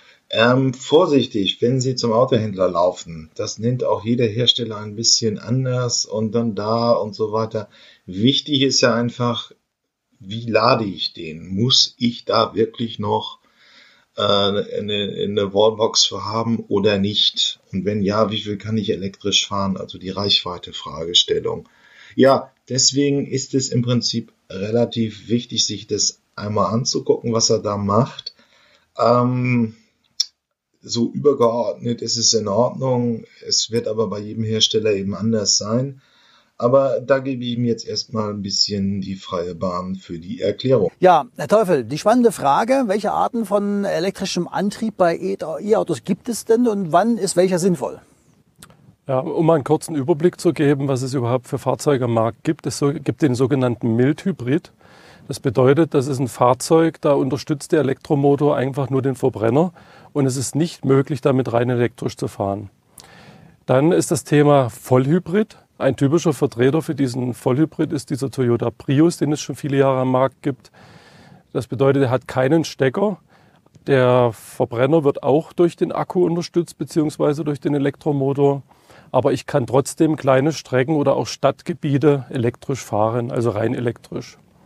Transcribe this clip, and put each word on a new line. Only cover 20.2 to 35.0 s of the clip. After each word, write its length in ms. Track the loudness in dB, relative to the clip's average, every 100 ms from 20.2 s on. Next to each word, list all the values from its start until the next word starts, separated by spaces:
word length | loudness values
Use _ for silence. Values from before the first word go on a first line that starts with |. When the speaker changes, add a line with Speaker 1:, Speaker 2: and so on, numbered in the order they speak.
| 0 0 -2 -10 -12 -14 -14 -10 -2 0 2 0 -2 -6 -10 _ _ -20 -10 4
Speaker 1:
Ja, 360 | 6 6 0 _ _
deswegen 580 | 0 0 2 2 0 -2
ist 280 | -6 -2
es 160 | -4 -2
im 120 | -2
Prinzip 520 | 0 0 0 -4 -6 _ _
relativ 800 | -8 -2 0 0 -2 -4 -6 -4
wichtig, 360 | -2 -2 -4 -2
sich 220 | -4 -4
das 320 | -2 -2 -4 _ -12
einmal 380 | -4 0 0
anzugucken, 600 | 0 -2 -4 0 0 2
was 160 | 0 2
er 100 | 0
da 160 | 0 -2
macht. 580 | 2 2 2 -2 -18 -20 _ _ _ _ _ 0
Ähm, 800 | 2 4 2 0 2 2 0 -4 _ _ _ _ -8 _ _ _ _ _
so 300 | -8 -4 -2
übergeordnet 880 | 0 0 2 2 2 -4 -4 -6 -6
ist 140 | -6 -2
es 180 | 0
in 140 | 0 0
Ordnung. 800 | 0 0 -2 -2 0 0 -4 -8 _ -4
Es 260 | -4 -2
wird 180 | -4 -2
aber 180 | -2 -2
bei 120 | -4
jedem 260 | -8 -6 -4
Hersteller 480 | 0 0 2 0
eben 220 | 0